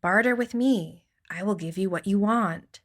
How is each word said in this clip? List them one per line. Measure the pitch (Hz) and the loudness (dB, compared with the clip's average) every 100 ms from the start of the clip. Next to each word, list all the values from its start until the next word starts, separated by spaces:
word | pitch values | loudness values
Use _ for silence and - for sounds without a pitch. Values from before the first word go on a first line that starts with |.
Barter | 175 196 240 | 2 2 2
with | 240 240 | 0 -2
me. | 240 254 240 160 156 _ _ _ | 0 2 2 -2 -12 _ _ _
I | 170 | -6
will | 196 | -4
give | 190 165 165 | -2 -4 -4
you | 190 | -2
what | 170 - | -2 0
you | 196 | 2
want. | 208 233 202 165 - - | 2 2 0 -4 -12 -20